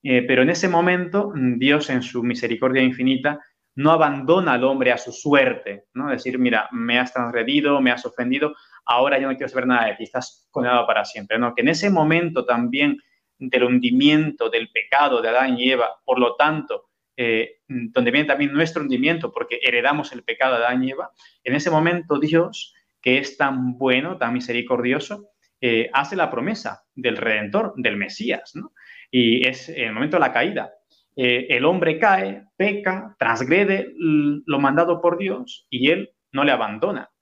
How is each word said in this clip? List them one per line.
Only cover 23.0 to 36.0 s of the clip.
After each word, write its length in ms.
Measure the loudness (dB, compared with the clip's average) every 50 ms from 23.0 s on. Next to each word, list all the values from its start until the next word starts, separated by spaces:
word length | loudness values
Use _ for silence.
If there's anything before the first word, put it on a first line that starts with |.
que 180 | 0 2 2 2
es 180 | 0 -4 -4
tan 400 | -2 -2 0 0 -2 -2 -4 -4
bueno, 400 | -2 0 2 2 2 0 -4 -4
tan 160 | -4 -4 -2 -2
misericordioso, 960 | -4 -4 -4 -4 -4 -2 -2 -4 -2 0 -2 -2 -2 -4 -8 -12 -14 -14 _ _ _ _ _ _ _
eh, 280 | -2 0 2 0 0 0 -2
hace 220 | -2 -2 -2 -2
la 140 | -2 -2 -2
promesa 540 | -2 -4 -4 -4 -6 -6 -8 -12 -12 -12 _ _ _
del 240 | -4 -4 -2 -2
Redentor, 560 | -2 -2 -2 -2 -2 -4 -2 -2 -2 -2 -2 -6
del 200 | -4 -4 -2 -2
Mesías, 540 | -2 -6 -8 -8 -8 -6 -4 -4 -6 -8 -14 -16
¿no? 180 | -14 -16 -16 _ _ -20 -20 -20 -20 -18 _
Y 360 | 2 2 4 4 4 4 2
es 220 | 0 -2 -4 -14 -14
el 240 | -8 -6 -6 -6 -4
momento 240 | -4 -4 -2 2
de 40 | 2
la 120 | 2 2 2
caída. 380 | 0 -2 0 -2 -6 -8 -8 -14 _ _ _ _ _ _ _ _
Eh, 300 | -2 0 2 2 0 0 0
el 160 | 0 2 2
hombre 340 | 2 2 2 0 0 0 2
cae, 460 | 2 2 4 2 0 -4 -8 -12 -16 _ _
peca, 580 | _ -2 -2 -2 -2 -4 -4 -6 -6 -10 -14 -8 _
transgrede 720 | -2 -2 0 0 0 2 4 4 4 2 0 -2 -2 -8 -10 -4
l-, 420 | 0 2 2 2 2 2 -2 -2 -4
lo 120 | -4 -2 0
mandado 400 | 2 2 2 2 2 2 0 2
por 200 | 2 0 0 0
Dios 480 | -4 -4 -6 -6 -10 -14 -16 -20 _ _
y 220 | -4 0 2 2
él 220 | 2 0